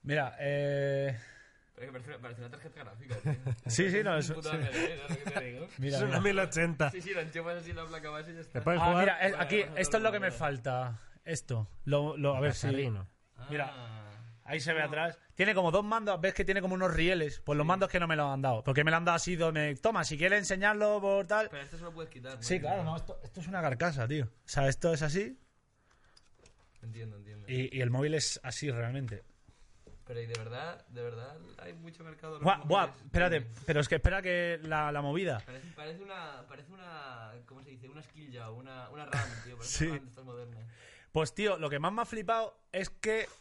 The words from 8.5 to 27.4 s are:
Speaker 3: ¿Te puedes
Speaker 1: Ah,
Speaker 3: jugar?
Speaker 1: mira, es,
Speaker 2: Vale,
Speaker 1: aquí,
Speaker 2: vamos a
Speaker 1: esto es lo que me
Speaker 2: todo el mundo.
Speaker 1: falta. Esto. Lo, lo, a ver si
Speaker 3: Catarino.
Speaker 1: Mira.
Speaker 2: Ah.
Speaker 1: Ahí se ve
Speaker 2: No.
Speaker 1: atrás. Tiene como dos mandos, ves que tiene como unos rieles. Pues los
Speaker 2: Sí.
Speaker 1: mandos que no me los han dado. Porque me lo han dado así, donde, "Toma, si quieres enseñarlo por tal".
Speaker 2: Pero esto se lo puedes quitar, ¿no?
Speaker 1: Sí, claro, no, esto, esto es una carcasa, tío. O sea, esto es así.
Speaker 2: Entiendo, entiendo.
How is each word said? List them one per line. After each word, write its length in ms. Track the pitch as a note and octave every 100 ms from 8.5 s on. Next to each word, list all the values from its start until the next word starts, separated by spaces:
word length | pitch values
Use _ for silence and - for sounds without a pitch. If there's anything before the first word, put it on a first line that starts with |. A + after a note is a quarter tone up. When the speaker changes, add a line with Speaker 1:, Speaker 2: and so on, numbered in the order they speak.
Speaker 3:
¿Te 80 | C3
puedes 200 | C3 E3+
Speaker 1:
Ah, 20 |
Speaker 3:
jugar? 160 | E3+ F3
Speaker 1:
mira, 160 | F#3+ E3+
es, 120 | F#3+
Speaker 2:
Vale, 120 | G3
Speaker 1:
aquí, 160 | D#3+ G#3
Speaker 2:
vamos 140 | F#3+ D#3+
a 20 |
Speaker 1:
esto 160 | F#3 A3
es 60 |
lo 100 | A3
que 80 | G#3
me 100 | F#3+
Speaker 2:
todo 160 | - D#3
el 60 |
mundo. 100 | C3+
Speaker 1:
falta. 380 | B2+ B2+ B2+ A2+ - -
Esto. 460 | - E3 - A#2 A2 - -
Lo, 300 | C#3+ D3 D3
lo, 180 | C#3 C3+
a 40 |
ver 120 | C#3+
si 120 | C3+ C#3
Speaker 3:
Catarino. 420 | C#3 C3+ G#2 F#2 _ _ - B2
Speaker 1:
Mira. 220 | D3 C3+
Speaker 2:
Ah. 320 | C3 A#2 A2 G#2 G#2+ - - -
Speaker 1:
Ahí 120 | D3+
se 120 | C#3
ve 80 | D#3+
Speaker 2:
No. 60 | D3+
Speaker 1:
atrás. 320 | D3+ E3+ D#3+ _
Tiene 200 | - F#3+
como 160 | F#3+ F3
dos 140 | F3+
mandos, 360 | G#3 A3+ G#3 F3+
ves 120 | F#3
que 100 | F#3
tiene 160 | F#3 G3
como 120 | F#3
unos 180 | F#3 F#3
rieles. 460 | D#3+ E3+ F#3 D3+ -
Pues 160 | - D3
los 80 |
Speaker 2:
Sí. 40 | D3+
Speaker 1:
mandos 220 | F#3+ F#3+
que 80 | F3+
no 60 | E3+
me 100 | D#3
los 100 | C#3+
han 100 | C3+
dado. 200 | C3 A2+
Porque 200 | B2+ C3+
me 60 | D#3
lo 60 | D#3+
han 80 |
dado 120 | E3+ E3+
así, 200 | - F3
donde, 380 | E3 D#3+ D3+ C3+
"Toma, 280 | A3 G#3
si 120 | D#3 D3
quieres 220 | F3+ G3+
enseñarlo 640 | F#3+ F#3+ G3+ G#3+ G#3 G#3
por 260 | G3 G3 F#3
tal". 220 | G#3 G#3+
Speaker 2:
Pero 120 | C#3+
esto 140 | C#3 D#3+
se 60 |
lo 80 | E3+
puedes 180 | D#3+ D#3+
quitar, 260 | B2+ B2+ B2+
¿no? 60 |
Speaker 1:
Sí, 180 | A#2 -
claro, 240 | D3 F#3+
no, 120 | D#3+ D#3+
esto, 220 | - C#3
esto 180 | - -
es 60 | E3
una 120 | F#3
carcasa, 460 | D#3 A#2+ F3 C#3 A#2
tío. 160 | D3+ A#2
O 220 | - -
sea, 200 | C#3+ C#3
esto 240 | C3 E3+
es 100 | D#3+
así. 360 | D3+ E3+ A3 C4 _ _ _ _ _ _ _ _ _ _ - _ _ -
Speaker 2:
Entiendo, 340 | A2+ A2 A2+ G#2
entiendo. 300 | G2+ G#2